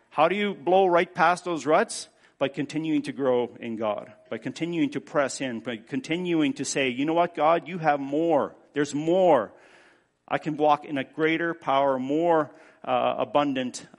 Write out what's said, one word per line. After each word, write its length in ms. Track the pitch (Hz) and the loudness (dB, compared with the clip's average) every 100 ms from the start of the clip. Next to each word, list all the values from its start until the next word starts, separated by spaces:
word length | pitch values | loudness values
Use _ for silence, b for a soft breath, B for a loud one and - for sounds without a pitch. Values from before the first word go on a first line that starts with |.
| b | b
How 200 | - 160 | 2 2
do 60 | 202 | 2
you 180 | 208 | -2
blow 320 | 151 139 185 190 | -2 2 4 6
right 280 | 170 180 | 4 2
past 300 | - 165 175 | 2 2 2
those 220 | 180 160 139 | -4 -4 2
ruts? 420 | 165 226 - - b b - | 2 2 -6 -14 b b -6
By 80 | 135 | -4
continuing 540 | 151 139 156 160 147 | -4 -6 -6 -2 -2
to 100 | 139 | -2
grow 440 | 120 135 123 120 - | -2 0 2 0 -6
in 160 | 117 110 | -10 -4
God, 380 | 110 104 - - _ | -2 -4 -8 -20 _
by 80 | 117 | -10
continuing 540 | 131 - 165 170 143 | -8 -6 -4 -2 -2
to 100 | 143 | -4
press 400 | - 156 131 - | -4 0 0 -2
in, 180 | 131 113 | -6 -6
by 180 | 123 110 | -8 -10
continuing 760 | - 135 131 170 180 165 143 | -8 -8 -4 -4 0 2 2
to 120 | 131 131 | -2 -4
say, 240 | 151 131 | -2 -2
"You 140 | 123 | 0
know 100 | 151 | 0
what, 220 | 165 175 160 | 0 0 0
God, 320 | 151 170 156 | 2 2 -2
you 120 | 180 | -2
have 200 | 156 147 | 0 0
more. 560 | 139 147 170 147 101 - _ | -2 -2 2 2 0 -6 _
There's 220 | 143 143 143 | -4 -2 -2
more. 560 | 160 185 180 135 98 b b b b b b _ - | 0 4 6 4 2 b b b b b b _ -6
I 100 | 143 | -6
can 180 | 156 143 | -4 0
walk 300 | 151 147 - | 2 2 0
in 120 | 139 | -6
a 60 | |
greater 500 | 131 - 160 160 170 | -6 -2 0 0 -2
power, 460 | 165 139 135 139 131 | -4 0 2 2 0
more, 520 | 131 151 170 160 - B B B | -2 0 2 2 0 B B B
uh, 320 | - 123 123 120 | -4 -2 0 -2
abundant, 680 | 127 147 147 131 127 - - | -2 0 0 -2 -6 -10 -14